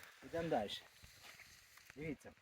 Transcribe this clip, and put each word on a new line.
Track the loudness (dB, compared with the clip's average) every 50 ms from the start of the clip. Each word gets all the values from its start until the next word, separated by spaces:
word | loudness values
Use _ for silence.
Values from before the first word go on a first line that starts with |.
| -14 -14 -14 -12 -8
Йдемо | 0 2 4 6 8
далі. | 8 8 6 4 0 -2 -4 -10 -18 -18 -18 -16 -16 -14 -14 -14 -14 -14 -14 -16 -16 -18 -18 -18 -18 -18 -16 -14 -6
Дивіться. | -2 0 0 0 -2 -4 -14 -14 -12